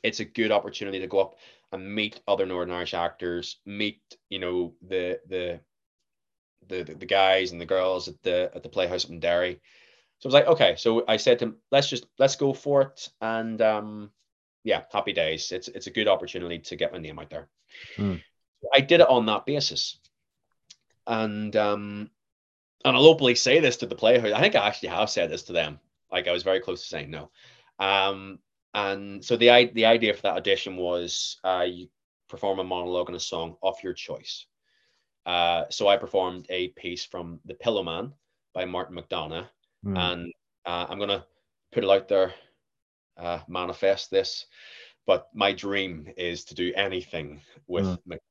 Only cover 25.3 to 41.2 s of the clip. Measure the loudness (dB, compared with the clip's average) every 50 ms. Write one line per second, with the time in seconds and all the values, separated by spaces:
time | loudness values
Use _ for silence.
25.3 | -4 -8 -8 -4 -2 -2 -2 -2 -8 -14 _ _ _ _ _ _ -4 -4 -2 -2
26.3 | -2 -2 0 0 0 0 0 -4 -8 -8 -10 -10 -10 -10 -10 -10 -12 -12 -14 -16
27.3 | _ _ -20 -20 -20 _ _ _ _ -4 0 2 2 2 2 0 -2 -6 -10 -16
28.3 | -18 -20 _ _ _ _ _ _ -4 -4 -2 -2 -4 -6 -8 -12 -14 -14 -2 -2
29.3 | 2 6 8 10 10 10 8 6 2 2 6 6 6 6 4 0 0 0 -2 -2
30.3 | -2 0 0 0 0 0 -2 -8 -6 -6 -4 -2 -2 -2 -4 -6 -6 -6 -6 -8
31.3 | -10 _ -4 -2 0 0 -2 -4 -4 -8 -16 -20 _ _ _ _ _ _ _ _
32.3 | -12 -6 -4 -4 -2 -2 -4 -4 -6 -6 -4 -4 -4 -4 -4 -4 -6 -10 -8 -8
33.3 | -6 -8 -8 -8 -10 _ -4 -4 -4 -4 -10 -10 -10 -10 -12 -12 -12 -14 -12 -14
34.3 | -14 -14 -16 _ _ _ _ _ _ _ _ _ _ _ _ _ _ _ _ -4
35.3 | 0 2 2 2 2 0 -2 -6 -6 0 4 4 4 2 0 -2 0 0 0 0
36.3 | -6 -8 -12 -8 -6 -6 -6 -6 _ -12 -12 -10 -10 -10 -12 -12 -12 -12 -12 -12
37.3 | -14 -16 _ -18 -18 _ -4 -2 -2 -2 -4 -4 -6 -8 -8 -10 -14 _ _ _
38.3 | _ _ _ _ _ -8 -8 -6 -6 -8 -8 -8 -12 -16 -10 _ -8 -8 -6 -8
39.3 | -10 -10 -12 -12 _ _ _ _ _ _ -8 -4 -2 0 0 -2 -2 -4 -8 -14
40.3 | -16 _ _ _ _ _ _ -6 -6 -6 -6 -6 -6 -6 -2 -2 -2 -4